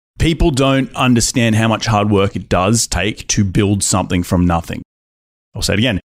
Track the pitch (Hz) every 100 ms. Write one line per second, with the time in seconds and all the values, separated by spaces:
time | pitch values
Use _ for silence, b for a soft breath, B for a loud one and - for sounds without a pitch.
0 | _ - 151 175 175 131 135 135 131 -
1 | 131 117 104 131 117 110 113 107 - 107
2 | 104 101 98 98 - 90 95 117 - 87
3 | 98 - - - 101 87 101 104 - 101
4 | - 90 90 90 87 85 - 76 - _
5 | _ _ _ _ _ - - 101 127 92
6 | -